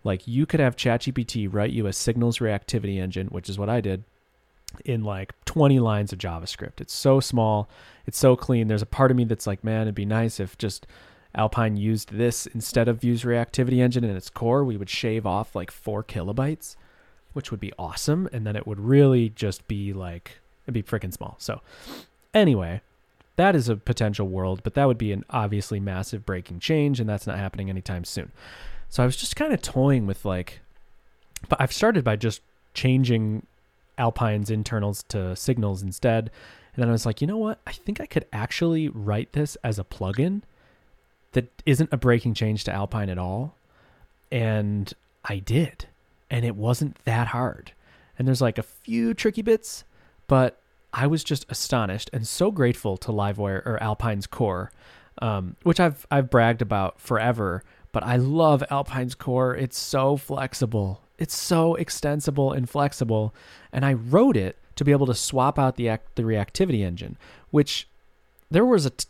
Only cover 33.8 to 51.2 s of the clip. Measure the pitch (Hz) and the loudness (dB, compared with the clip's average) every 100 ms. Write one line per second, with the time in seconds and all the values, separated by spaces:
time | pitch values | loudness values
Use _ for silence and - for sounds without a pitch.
33.8 | _ - 120 - 117 107 104 110 104 113 | _ -2 -2 0 0 0 -2 -2 -2 -2
34.8 | 101 98 - 104 92 92 - 123 104 95 | -2 -4 -6 -6 -4 -4 -2 0 0 -2
35.8 | 101 95 120 113 110 - - - - - | -6 -2 0 2 -2 -10 -20 -20 -12 -2
36.8 | 117 113 117 107 147 220 214 - - - | 2 2 0 -2 -2 -2 -4 -6 -10 -12
37.8 | - 214 294 - - - 113 - 170 165 | -8 -8 -4 -4 -4 -6 -6 -2 0 0
38.8 | 151 110 104 104 135 143 147 - 120 101 | -2 -4 -2 -2 -2 -4 -4 -4 -4 -4
39.8 | 95 - 95 101 165 202 - _ _ _ | -6 -6 -4 0 0 -2 -8 _ _ _
40.8 | _ _ _ _ _ 127 123 _ - 135 | _ _ _ _ _ -4 -4 _ 2 2
41.8 | 160 131 123 120 120 110 110 107 - 98 | 2 2 4 4 2 -2 0 -2 -4 -4
42.8 | 98 113 98 90 90 98 147 - _ _ | -4 -4 -4 -4 -4 -4 -6 -12 _ _
43.8 | _ _ _ _ - 123 113 107 104 104 | _ _ _ _ -6 -2 0 0 0 -2
44.8 | 98 - _ _ - 101 98 120 - - | -4 -10 _ _ -8 -8 0 0 0 -4
45.8 | - _ _ _ - 123 117 104 110 123 | -20 _ _ _ -6 -2 -2 -2 0 0
46.8 | 147 - - 117 123 120 127 - - - | -2 -4 -2 0 0 -2 -4 -6 -16 -20
47.8 | _ _ _ - 131 127 123 110 - - | _ _ _ -2 0 2 2 0 -8 -12
48.8 | - 226 233 226 220 220 214 220 - - | -4 0 0 2 0 0 2 2 2 -16
49.8 | - _ _ _ - 135 127 - _ _ | -18 _ _ _ 2 4 4 0 _ _
50.8 | _ - 139 156 | _ -2 0 0